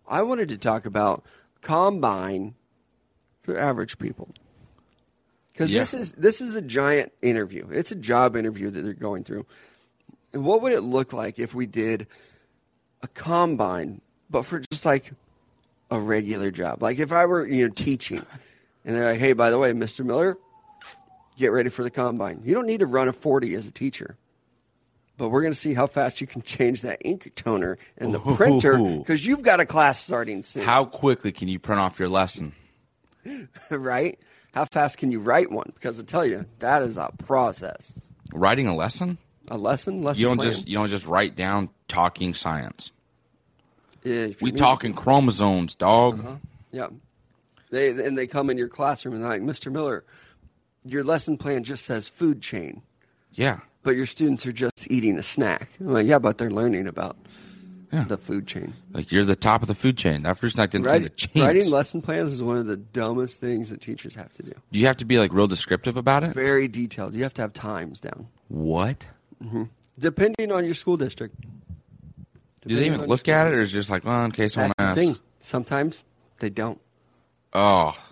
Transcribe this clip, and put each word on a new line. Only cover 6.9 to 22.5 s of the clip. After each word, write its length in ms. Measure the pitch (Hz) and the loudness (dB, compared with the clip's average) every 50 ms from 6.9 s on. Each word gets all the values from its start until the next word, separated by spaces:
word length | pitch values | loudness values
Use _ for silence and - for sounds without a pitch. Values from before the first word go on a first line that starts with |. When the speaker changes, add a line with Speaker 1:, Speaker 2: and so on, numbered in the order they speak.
| 147 143 - - _ _ | 4 2 2 0 _ _
Speaker 1:
interview. 460 | - 123 117 110 101 92 98 - - - | 0 0 2 0 0 -4 -8 -12 -10 -6
It's 220 | 73 143 170 - | -6 -6 -4 -6
a 40 | 220 | -8
job 400 | 180 113 113 120 123 127 123 113 | -8 -2 2 4 4 4 4 2
interview 360 | 113 110 113 107 98 98 101 | 0 -4 -4 -4 -6 -6 -6
that 100 | 101 - | -6 -6
they're 120 | 95 107 98 | -8 -8 -8
going 300 | - - 104 101 - 101 | -8 -8 -8 -6 -8 -8
through. 220 | - 107 104 - - _ - - _ _ _ _ _ _ _ _ - - _ _ _ - | -10 -10 -10 -12 -12 _ -20 -20 _ _ _ _ _ _ _ _ -20 -20 _ _ _ -8
And 100 | 139 139 | -4 0
what 200 | 165 208 226 240 | 2 2 2 2
would 80 | 262 | 2
it 100 | 240 127 | 0 0
look 320 | 101 123 127 131 131 - 127 | 0 0 0 0 0 -2 -4
like 240 | 117 110 101 104 - | -6 -6 -6 -6 -6
if 160 | 117 113 - | -8 -6 -4
we 140 | 123 123 104 | -6 -6 -4
did 400 | 98 113 110 113 113 101 104 - _ _ _ _ _ _ _ _ _ _ _ _ _ _ _ _ _ _ - | -2 -2 0 0 -2 -2 -6 -10 _ _ _ _ _ _ _ _ _ _ _ _ _ _ _ _ _ _ -16
a 40 | - | -16
Combine, 920 | - - - 160 170 170 175 170 147 110 104 92 90 90 - - 101 - - _ _ _ _ - | -14 -10 -4 0 2 2 2 2 2 0 0 -2 -2 -4 -6 -8 -10 -14 -18 _ _ _ _ -4
but 140 | 151 123 127 | -4 -4 -4
for 180 | - 175 160 127 - | -4 -6 -10 -10 -10
just, 140 | 156 147 - | -10 -2 0
like, 260 | 160 139 135 - - - - _ _ _ _ _ _ _ _ _ _ _ _ _ - | 2 2 2 0 -6 -18 -20 _ _ _ _ _ _ _ _ _ _ _ _ _ -6
a 80 | 120 110 | -6 -4
regular 500 | 104 107 107 110 104 101 107 98 98 98 | -2 0 0 0 0 -2 -4 -4 -4 -4
job? 320 | 90 85 90 78 58 - | -4 -4 -4 -6 -4 -2
Like, 160 | 117 113 123 139 | -2 -2 0 -2
if 140 | 156 135 | -2 0
I 140 | 170 170 175 175 | 4 4 4 4
were, 180 | 180 170 135 | 4 2 0
you 220 | 117 139 127 120 113 | 0 2 2 2 2
know, 60 | 98 | 0
teaching, 500 | - - 143 135 120 - - 92 - - - - - - _ _ _ _ _ _ _ - | -2 -2 -2 -2 -2 -4 -8 -10 -10 -10 -12 -18 -20 -20 _ _ _ _ _ _ _ -8
and 100 | 123 117 | -4 -2
they're 160 | 120 120 113 | 0 2 0
like, 80 | 113 113 | 2 2
"Hey, 140 | 131 135 127 | 4 4 4
by 180 | 110 117 117 | 6 4 4
the 80 | 117 127 | 4 4
way, 140 | 135 123 117 | 4 2 2
Mister 300 | 117 117 110 - - 127 | 0 -2 -6 -6 -6 -4
Miller, 340 | 123 120 147 175 196 185 - _ _ _ - _ - - - - - - - _ _ - - _ _ _ - | -2 0 2 2 0 0 -4 _ _ _ -20 _ -20 -20 -20 -20 -20 -20 -20 _ _ -20 -20 _ _ _ 0
get 140 | 131 117 | 2 2
ready 180 | 107 127 120 123 | 4 4 2 0
for 140 | - - 123 | -2 -4 -6
the 80 | 123 | -4
Combine. 500 | - 131 123 123 120 113 101 90 85 - 110 | -2 -2 -2 -2 -2 -4 -4 -6 -8 -6 -2
You 120 | 127 | 0